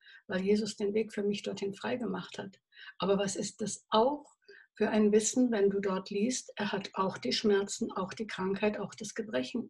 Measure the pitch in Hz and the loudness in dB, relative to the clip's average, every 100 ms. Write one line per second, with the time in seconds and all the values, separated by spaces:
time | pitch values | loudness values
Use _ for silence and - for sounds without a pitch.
0 | - - - 185 190 214 214 - 202 214 | -20 -20 -4 -2 4 4 2 -2 0 0
1 | 214 - 202 202 208 196 202 196 214 247 | 0 -2 -2 -2 -4 -4 -6 -4 -4 -4
2 | 220 185 180 - 196 - _ - - - | -2 -4 -6 -10 -12 -14 _ -20 -20 -4
3 | 185 196 202 - 208 - 202 - _ 214 | 0 2 2 -2 -6 -6 -6 -6 _ 4
4 | 247 294 - _ _ - _ - 214 214 | 4 2 -8 _ _ -20 _ -2 2 4
5 | 208 214 220 254 254 214 196 196 196 190 | 6 6 4 2 4 4 4 2 0 -2
6 | - 202 226 254 - - 202 196 - - | -2 0 0 -2 -6 -4 -2 -2 -4 -2
7 | 190 - 254 226 220 202 202 - 226 - | -2 0 -2 2 4 4 2 -4 -4 -4
8 | 190 - 214 - 185 196 214 208 196 - | -6 -6 -8 -4 -2 0 0 -2 -8 -8
9 | 214 - 214 214 127 233 | -10 -8 -4 -4 -4 -6